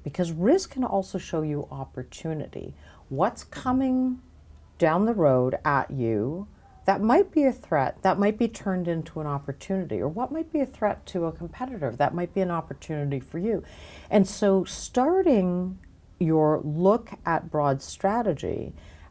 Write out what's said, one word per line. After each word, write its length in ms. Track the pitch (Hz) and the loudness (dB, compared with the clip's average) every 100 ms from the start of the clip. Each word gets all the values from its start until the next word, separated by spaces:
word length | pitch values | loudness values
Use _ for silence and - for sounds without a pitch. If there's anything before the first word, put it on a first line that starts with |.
because 300 | - 143 170 | -10 -4 -4
risk 380 | 156 190 370 - | 0 4 4 2
can 120 | 262 | -4
also 340 | 254 196 190 185 | -2 -2 -2 -6
show 240 | - 160 | -4 -4
you 280 | 156 147 - | -2 -4 -6
opportunity. 1040 | 139 135 - 127 - 160 156 - - 50 - - - - | -10 -10 -10 -12 -10 -8 -6 -8 -12 -14 -16 -20 -20 -10
What's 380 | 135 202 - - | 0 0 -2 -14
coming 760 | - 254 254 269 254 254 254 - - - - - - | -8 -2 0 2 2 0 -2 -10 -20 -20 -20 -16 0
down 280 | 160 170 220 | 2 4 2
the 80 | |
road 440 | 214 151 127 127 - | 4 4 4 2 0
at 260 | - 139 - | 0 0 0
you 600 | 139 117 110 113 170 208 - - - - | -2 -2 0 -2 -4 -10 -18 -20 -8 0
that 160 | 196 | 2
might 300 | 214 285 392 | 4 4 4
be 140 | 311 277 | 4 2
a 60 | |
threat, 440 | - - 156 131 - | 0 0 2 2 0
that 180 | 190 180 | 0 2
might 180 | 202 214 | 2 2
be 120 | 233 | -2
turned 400 | - - 185 170 | -2 -4 -2 -2
into 320 | 165 160 165 | -2 -4 -6
an 40 | 151 | -4
opportunity, 760 | 143 143 139 - 190 175 104 | -4 -6 -10 -4 -4 -2 -4
or 80 | 117 | -4
what 240 | 165 254 | -4 -6
might 180 | 311 320 | -6 -4
be 80 | 302 | -2
a 60 | 269 | -2
threat 400 | - 214 - - | 0 -2 -2 -6
to 220 | 185 165 | -4 -4
a 40 | |
competitor, 600 | 160 170 - 254 240 139 | -4 -10 -10 -10 -4 -4
that 220 | 117 143 | 0 0
might 200 | 170 180 | 0 -4
be 80 | 202 | -2
an 100 | 185 | -2
opportunity 680 | 170 160 143 - 156 143 139 | -2 -6 -12 -8 -4 -2 -4
for 180 | - 170 | -6 -6
you. 240 | 202 196 - - - - - | -2 -4 -6 -16 -20 -18 0
And 160 | 208 190 | 4 4
so 380 | - 208 190 180 | 2 2 2 2
starting 1160 | - - - 269 370 359 233 185 180 180 190 - - - - | -6 -4 0 2 4 4 4 4 0 -4 -8 -16 -20 -16 -2
your 400 | 160 160 151 156 | 2 4 4 4
look 500 | 151 151 185 233 233 - - | 0 2 4 4 0 -8 -2
at 240 | 160 165 | -2 -2
broad 320 | 151 143 135 | 0 2 0
strategy 920 | - - 196 226 220 143 85 80 - - - - - | -4 -2 0 0 0 -2 -2 -6 -6 -12 -20 -20 -18